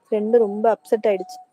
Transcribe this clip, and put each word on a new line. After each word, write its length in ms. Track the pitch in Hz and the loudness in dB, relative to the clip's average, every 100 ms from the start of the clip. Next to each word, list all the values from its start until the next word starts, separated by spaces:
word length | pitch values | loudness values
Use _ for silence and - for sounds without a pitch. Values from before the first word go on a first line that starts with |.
ஃப்ரெண்டு 360 | _ 214 214 233 | _ -4 2 2
ரொம்ப 260 | 208 208 226 | 2 0 0
அப்செட் 380 | 208 - 220 220 | 0 -2 -2 0
ஆயிடுச்சு. 300 | 185 185 - - | -2 -4 -16 -20